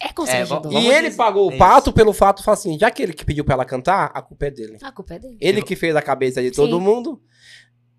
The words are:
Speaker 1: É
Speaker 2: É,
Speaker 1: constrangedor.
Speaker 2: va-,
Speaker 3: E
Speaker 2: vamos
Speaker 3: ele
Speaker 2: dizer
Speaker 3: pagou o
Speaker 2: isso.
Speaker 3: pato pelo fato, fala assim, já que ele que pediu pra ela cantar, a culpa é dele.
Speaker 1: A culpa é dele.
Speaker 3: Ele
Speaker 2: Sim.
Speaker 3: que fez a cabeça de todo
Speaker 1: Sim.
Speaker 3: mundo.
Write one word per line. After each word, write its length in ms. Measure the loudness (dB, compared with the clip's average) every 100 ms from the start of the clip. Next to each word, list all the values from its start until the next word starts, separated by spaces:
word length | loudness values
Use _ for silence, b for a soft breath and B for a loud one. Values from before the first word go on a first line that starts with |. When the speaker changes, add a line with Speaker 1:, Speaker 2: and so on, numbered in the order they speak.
Speaker 1:
É 40 | -10
Speaker 2:
É, 40 |
Speaker 1:
constrangedor. 500 | -8 -4 -2 -2 -6
Speaker 2:
va-, 60 | -4
Speaker 3:
E 20 |
Speaker 2:
vamos 160 | 0 2
Speaker 3:
ele 160 | 2 2
Speaker 2:
dizer 100 | -2
Speaker 3:
pagou 300 | 0 2 0
o 40 |
Speaker 2:
isso. 80 | 4
Speaker 3:
pato 340 | 6 6 6
pelo 200 | 4 4
fato, 300 | 4 2 2
fala 140 | 0 -2
assim, 200 | -2 -2
já 140 | -2
que 100 | 0
ele 100 | -6
que 100 | -6
pediu 200 | -8 -6
pra 100 | -2
ela 100 | -2
cantar, 460 | -2 -4 0 0 0
a 80 | -6
culpa 260 | -14 -8 -8
é 40 |
dele. 280 | -8 -14 -16
Speaker 1:
A 80 | -18
culpa 240 | -18 -18
é 40 | -18
dele. 180 | -20 -4
Speaker 3:
Ele 200 | -2 0
Speaker 2:
Sim. 60 | -2
Speaker 3:
que 100 | -4
fez 180 | 0
a 80 | 0
cabeça 400 | 0 -2 -2 -2
de 80 | -2
todo 260 | 0 0 2
Speaker 1:
Sim. 60 |
Speaker 3:
mundo. 400 | 0 0 -2 -12 _ b b b b _ _